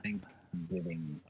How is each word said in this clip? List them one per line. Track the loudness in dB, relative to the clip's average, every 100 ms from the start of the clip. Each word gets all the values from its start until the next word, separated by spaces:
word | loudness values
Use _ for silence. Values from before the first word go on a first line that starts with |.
Thanksgiving. | 0 -2 -4 -14 -6 -2 2 2 4 2 0 -2